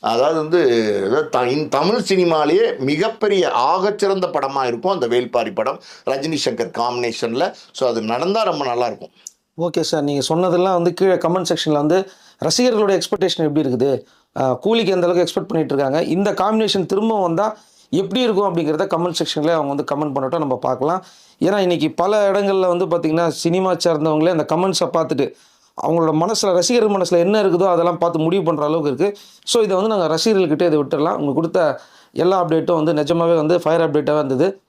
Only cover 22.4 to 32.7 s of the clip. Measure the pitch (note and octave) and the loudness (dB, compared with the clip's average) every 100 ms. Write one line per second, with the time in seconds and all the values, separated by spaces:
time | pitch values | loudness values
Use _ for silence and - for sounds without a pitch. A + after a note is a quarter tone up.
22.4 | G3+ F#3+ F#3 F3 F3+ E3+ E3 D#3+ E3+ D#3+ | 0 0 0 0 0 0 0 0 0 0
23.4 | E3+ F3 F#3+ F3 F3 D#3+ D#3+ D3+ D#3+ E3+ | -2 0 0 0 0 0 0 2 2 0
24.4 | D3+ D#3+ F#3+ E3+ E3 E3 D#3+ D3+ C3+ - | 0 0 0 0 0 0 -2 -2 -2 -4
25.4 | _ _ _ - - E3 D#3+ D#3 F3 A3 | _ _ _ -6 -2 0 2 0 0 0
26.4 | G#3 F3+ F3 B3 G#3+ G3 F3 F3 E3+ G#3+ | 0 2 2 2 2 0 2 2 4 2
27.4 | G3 F3 F#3+ E3+ F3 F3 E3+ E3 D#3+ G3 | 2 4 4 4 2 0 -2 0 0 0
28.4 | E3 D#3 D3 E3 D3 B2 G3 G3+ - - | 0 0 0 0 -2 0 -2 -2 -16 -18
29.4 | - A#3+ G#3+ F#3 G#3+ G#3 E3 D#3+ A3+ G3+ | -4 0 2 0 0 0 0 0 2 2
30.4 | F3 D3 F3 D3+ C#3 D#3 D#3 G#3 D3 C3+ | 2 2 2 2 0 0 0 0 -2 0
31.4 | D#3+ F#3 D#3 C3 - - _ - E3+ F#3+ | 0 0 0 -2 -10 -20 _ -2 2 2
32.4 | F3 D#3+ D#3+ | 2 0 2